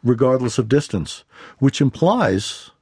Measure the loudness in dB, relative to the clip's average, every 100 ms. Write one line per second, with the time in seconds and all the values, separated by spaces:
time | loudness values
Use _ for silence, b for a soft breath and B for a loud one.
0 | 0 2 2 2 0 -2 0 0 0 -6
1 | -6 -12 _ B B B 0 2 -2 2
2 | 0 2 0 0 -4 -12 -18 _